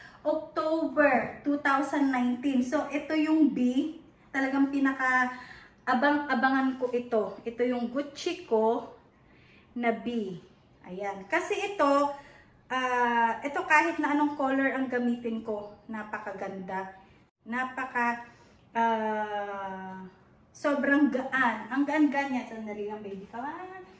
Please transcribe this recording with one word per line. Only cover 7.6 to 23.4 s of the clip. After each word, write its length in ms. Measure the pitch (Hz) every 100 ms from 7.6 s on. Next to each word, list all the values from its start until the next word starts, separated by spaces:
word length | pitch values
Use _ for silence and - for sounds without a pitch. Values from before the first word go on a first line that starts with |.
| 247
yung 240 | 247 233
Gucci 560 | 269 285 - 349 330 -
ko 400 | 220 220 254 - - - _ _ - - - -
na 160 | 240 240
B. 480 | 208 226 233 196 165 - - _ - -
Ayan. 400 | 185 202 196 190
Kasi 480 | 330 - 403 392
ito, 400 | - 285 277 285 - - - - _ -
ah, 720 | 254 254 247 240 233 233 226
ito 240 | 285 359 359
kahit 320 | 302 330 320
na 160 | 294
anong 240 | 294 294 294
color 320 | 269 269 269
ang 160 | 269 262
gamitin 560 | 247 240 240 233 220
ko, 320 | 220 208 208 - -
napakaganda. 1040 | 220 208 208 214 190 190 190 185 190 190 - - - _ _
Napaka, 800 | 220 247 254 - 262 247 240 233 - - - - _ 233
ah, 1300 | 226 226 214 214 208 208 202 196 196 190 190 190 185 - - - _
sobrang 560 | - 294 277 269 285 262
gaan. 560 | 254 262 262 247 220 -
Ang 160 | 269
gaan-gaan 480 | 285 311 294 269 277
niya. 160 | 254 -
Sandali 400 | 226 220 208 208
lang, 160 | 208
baby. 240 | 196 190 -
Come 240 | 240